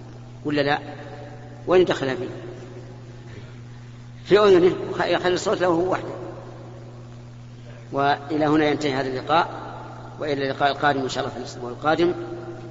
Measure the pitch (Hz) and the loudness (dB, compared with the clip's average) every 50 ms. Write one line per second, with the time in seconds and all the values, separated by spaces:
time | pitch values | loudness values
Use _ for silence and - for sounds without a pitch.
0 | - - - - - - - - - 151 147 147 143 143 147 - - - - - | -16 -16 -16 -16 -16 -16 -16 -8 -6 -2 0 2 2 4 2 0 0 -6 -12 -12
1 | - - - - - - - - - - - - - - 170 185 180 170 160 - | -12 -12 -12 -12 -12 -14 -14 -14 -14 -14 -14 -8 0 6 6 8 8 6 4 2
2 | 135 135 131 123 123 117 117 - - - - - - - - - - - - - | 0 0 0 -2 -4 -6 -8 -10 -10 -12 -12 -12 -14 -14 -14 -14 -14 -14 -14 -16
3 | - - - - - - - - - - - - - - - - - - - - | -16 -16 -16 -16 -16 -14 -14 -14 -14 -14 -16 -16 -16 -16 -16 -16 -16 -16 -16 -16
4 | - - - - - - 170 208 214 208 190 175 170 190 160 - - - - 175 | -16 -16 -16 -16 2 6 6 8 10 10 10 10 8 6 4 2 -2 -4 -2 0
5 | 175 165 175 156 - 180 180 160 - 190 214 - 175 180 170 165 175 185 180 - | 0 2 2 2 2 2 2 2 2 0 2 2 4 4 4 4 2 2 0 -2
6 | - - - - - - - - - - - - - - - - - - - - | -2 -6 -8 -8 -10 -10 -12 -12 -14 -14 -14 -14 -14 -16 -16 -16 -16 -16 -16 -16
7 | - - - - - - - - - - - - - - - - - - - 139 | -16 -16 -16 -16 -16 -16 -16 -16 -16 -16 -16 -16 -16 -16 -16 -16 -12 -4 0 2
8 | 139 143 143 139 - - 160 151 156 151 147 156 156 151 143 135 151 147 135 131 | 4 4 4 2 0 -2 0 2 4 6 6 6 6 4 2 2 0 0 0 0
9 | 139 131 127 127 117 - 147 139 120 - - - - - - - - - - - | 0 -2 -2 -4 0 2 4 4 4 2 -2 -8 -10 -10 -12 -12 -12 -14 -14 -14
10 | - - - - 147 156 143 139 139 135 135 - 147 139 143 143 - 147 143 135 | -14 -14 -10 -6 -4 -2 -2 0 0 -2 0 2 2 2 2 4 2 2 4 2
11 | 131 127 - 127 135 127 - 127 127 - - 127 123 120 120 - - 147 160 165 | 0 -2 -2 -2 -4 -4 -6 -8 -10 -10 -10 -10 -8 -8 -8 -2 0 2 4 4
12 | 170 175 180 - - - - - - - - - - - | 4 2 2 0 -4 -8 -8 -10 -10 -10 -12 -12 -12 -12